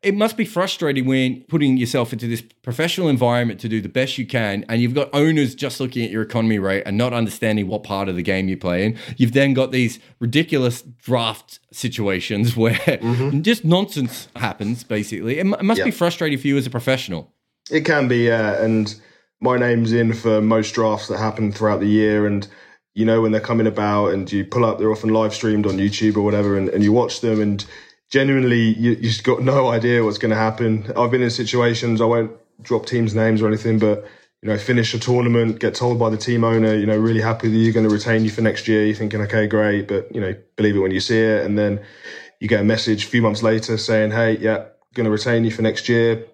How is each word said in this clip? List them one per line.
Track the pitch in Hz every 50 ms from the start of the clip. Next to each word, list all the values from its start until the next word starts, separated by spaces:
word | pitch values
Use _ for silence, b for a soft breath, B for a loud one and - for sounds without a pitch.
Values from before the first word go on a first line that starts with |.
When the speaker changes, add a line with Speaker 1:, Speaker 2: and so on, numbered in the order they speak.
| -
Speaker 1:
It | 202 202
must | 202 214 226 220
be | - 226
frustrating | - - 175 185 190 - - 175 151 139 135 127
when | 131 131 131 131 127 127 123 -
putting | _ 160 160 147 139 131
yourself | 127 123 120 - 131 120 120 -
into | 107 120
this | 117 117 113 - _ _ _
professional | _ 127 120 120 160 170 - 190 180 160
environment | 139 117 127 120 120 120 120 117 101 92
to | - 113
do | 110 110
the | 98 101
best | - 131 131 131 - -
you | 117
can, | 87 - 120 113 104 98 101 - -
and | 117 117
you've | 120 120 123
got | 147 139 -
owners | - 143 147 160 160 151 143 120 -
just | - 143 131 120 -
looking | 131 127 127 123 117
at | 101
your | 95 110
economy | 110 110 - 113 113 113 110 101
rate | 95 95 95 98 -
and | - 101 107
not | 120 127 120
understanding | 120 113 101 - - - 110 107 107 101
what | 90 107 104 -
part | - 101 98 98
of | 98 90
the | 90
game | 87 101 95 95 95
you | 95 95
play | 87 - 90 87 90 98
in. | 110 113 B B B 120
You've | - 127 117
then | 117 139 139 139 135
got | 131 131 127
these | 127 127 123 117 120 b b b b _
ridiculous | 120 117 117 147 165 160 160 139 127 120 117 - -
draft | 135 120 _ _ - 123 120 117 113 110 - - _ - - _ _
situations | - - - 120 - - 107 101 95 92 - - 110 101 110 120 120
<laughs> | 120
where | 110 117 120
Speaker 2:
Mm-hmm. | - - - 139 - 117 117 120 120 131 139 147 147
Speaker 1:
just | - 214 240 226 -
nonsense | 160 170 185 202 202 - 151 131 120 - - - - _
happens, | 120 120 107 - - 104 104 120 123 -
basically. | _ 110 107 104 - 110 90 90 113 135 151
It | 185
mu-, | 196 -
it | - 190
must | 196 226 202 185
be | 247
Speaker 2:
Yeah. | -
Speaker 1:
frustrating | - 175 170 165 - 175 156 143
for | 127 -
you | 143 139
as | 143 131
a | 127
professional. | 123 120 120 - 131 127 - - 90 80 - _ _ _ _ _ _ _ _ -
Speaker 2:
It | - 156 147
can | 165 156 143 135
be, | 123 127 120 120
yeah. | 117 113 113 110 107 101 - 113
And | 110 113 110 107 104 - b b b b b b b b _
my | 120 127 123
name's | 123 123 120 120 117 117 110 117
in | 120 117 113 110
for | 110 - 113 110 107
most | 107 110 113 113 107 - -
drafts | - 113 110 107 104 -
that | - 95
happen | 98 110 110 107 - 110 104
throughout | 98 - 110 107 104 95
the | 98
year, | 104 104 107 107 107 107 104 104
and | 104 101 101 101 B B B B B B B B _ _
you | 104 110
know | 113 113 113
when | 113 110
they're | 110 110
coming | 104 - 117 117 110
about | 110 - - 104 107 104 104 104 92 92
and | 98 95 -
you | 101 101 98
pull | - - 123 117
up, | 110 104
they're | - 104 110
often | 107 107 - 110
live | 110 110 110 107 107
streamed | - - 110 107 107 104
on | 101 95
YouTube | 95 98 101 101 - 113 107 104
or | 107
whatever, | 101 104 104 104 101 101 98
and, | 98 95 92
and | - 98 104
you | 104 107
watch | 123 117 - - -
them, | - 117 110 107
and | 107 104 101 98 - B B B B B B B B _
genuinely, | - 135 135 139 139 135 127 123 120 120 113 110 110
you, | 110 117 120 - -
you've | - 117 110 - -
got | 131 123 -
no | 123 131 135 139 127 120
idea | 117 117 113 120 120 120 113
what's | 107 104
gonna | - - 113 107
happen. | 110 110 110 110 - 120 113 110 107 101 110 -
I've | - 120 117
been | 123 127 123
in | 120
situations, | 117 - 120 104 - 123 120 120 117 113 - 120 117 110
I | 117
won't | 113 117 117 110 110 - - _ _ _ -
drop | - - 160 147 -
teams' | - 127 120 117 110 104
names | 113 110 113 110 107
or | 110
anything, | 107 110 107 - 117 110 107
but, | 107 107 104 - B B B B B B B _
you | - 107
know, | 107
finish | 104 - - 123 120 113 110 -
a | 117
tournament, | - 123 123 123 120 120 117 117 117 113 107 -
get | - 107 -
told | - 123 123 120 113
by | 117 110
the | 110
team | 107 - 120 120 117 113
owner, | 113 113 113 110 110 107
you | 107 104
know, | 107 107
"Really | 107 110 113 113 110
happy | 107 113 113 113 - 113
that | 107
you're | 113 110 113 110
gonna | 117 110 107
retain | 104 101 104 120 113 110 110
you | 107
for | 104 117
next | 113 107 101 - -
year." | 117 110 107 107
You're | 107 104
thinking, | - 113 104 107 107
"Okay, | 104 101 - 110 107
great," | 104 110 107 107 104 101 101 98
but, | - 104 98 - - -
you | 117
know, | 101 92 101 - - _ _
believe | - 107 107 101
it | 101
when | 95 95
you | 95 95
see | - - 117 110
it. | 113 110 107 104 73
And | 92 104
then | 104 104 104 101 104 B B B B B B B B B B B _
you | -
get | 104 117 104
a | 101
message | 107 110 110 - 120 110 104 -
a |
few | - - 123 113
months | 107 104 104
later | 113 110 110 110 113 - 117
saying, | 107 - - 113 110 107 107
"Hey, | 107 117 117 113 110 -
yeah, | 92 110 110 98 - - _ _ _ _ _
gonna | 123 113 107
retain | 107 104 - 127 117 117 113
you | 113
for | 110 - 113
next | 110 107 - - -
year." | 120 117 117 117 113 110 - -